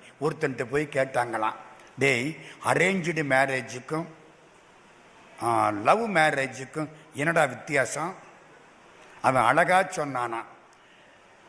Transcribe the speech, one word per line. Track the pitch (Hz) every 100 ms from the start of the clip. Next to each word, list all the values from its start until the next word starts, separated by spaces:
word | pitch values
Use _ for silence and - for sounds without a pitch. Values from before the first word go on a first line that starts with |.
| - -
ஒருத்தன்ட்ட | 143 151 151 131
போய் | 123 139 151
கேட்டாங்களாம், | 139 131 131 120 113 110 - - - - -
"டேய், | 135 123 135 160 - - 110
அரேஞ்ச்டு | 135 175 190 160 160
மேரேஜுக்கும், | 147 131 135 131 117 123 123 156 170 - - - - - - - - - - - - -
ஆ, | 117 113 107
லவ் | 104 117 202 226 180
மேரேஜுக்கும் | 156 143 135 117 131 156 151 - -
என்னடா | - 147 165 143
வித்தியாசம்?" | 117 - 143 123 143 165 185 - - - - - - - - - -
அவன் | 123 131
அழகா | 113 143 175 180
சொன்னானா, | 190 - 147 131 120 113 117 - - - _ - - - - -